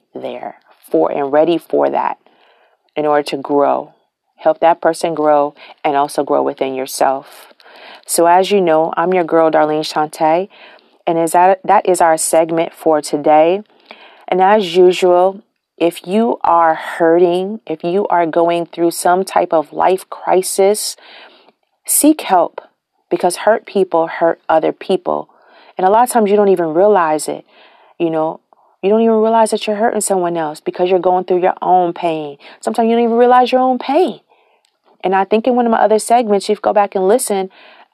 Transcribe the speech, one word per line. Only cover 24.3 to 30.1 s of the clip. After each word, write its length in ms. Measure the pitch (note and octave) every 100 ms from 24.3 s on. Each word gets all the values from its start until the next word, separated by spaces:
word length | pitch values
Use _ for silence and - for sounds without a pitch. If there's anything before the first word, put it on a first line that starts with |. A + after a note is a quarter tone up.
| - -
other 240 | D#3+ D#3+
people. 560 | - - F#3 - - - _ _ _ - -
And 100 | F#3
a 40 |
lot 140 | A3
of 60 | B3
times 200 | A#3+ G3+
you 60 | G#3
don't 120 | G3+
even 240 | F3+ E3
realize 560 | D#3 G#3 G3 D#3+ D#3 -
it, 160 | D3 - _ _ _ _ -
you 120 | E3+
know. 300 | D#3+ D#3+ - _ _ _ _
You 80 | F#3+
don't 120 | A3
even 140 | A3+ A3
realize 340 | A3 A3+ A3
that 160 | G#3+ -
you're 100 | G3+
hurting 240 | A3+ G#3+
someone 360 | -